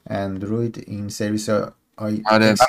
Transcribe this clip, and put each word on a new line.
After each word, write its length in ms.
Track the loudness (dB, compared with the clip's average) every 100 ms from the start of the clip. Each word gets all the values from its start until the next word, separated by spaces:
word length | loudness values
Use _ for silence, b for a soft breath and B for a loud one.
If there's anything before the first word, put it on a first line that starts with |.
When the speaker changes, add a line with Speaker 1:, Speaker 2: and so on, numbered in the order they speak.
| -8
Speaker 1:
اندروید 800 | -6 -4 -6 -4 -2 -4 -6 -10
این 220 | -10 -8
سرویس 400 | -6 -4 -2 0
آی-، 20 | -2 -2 -10 _ -10
Speaker 2:
آره، 240 | -6 -2 2
و 40 |
ما 80 | 4
Speaker 1:
ایکس 220 | 6 6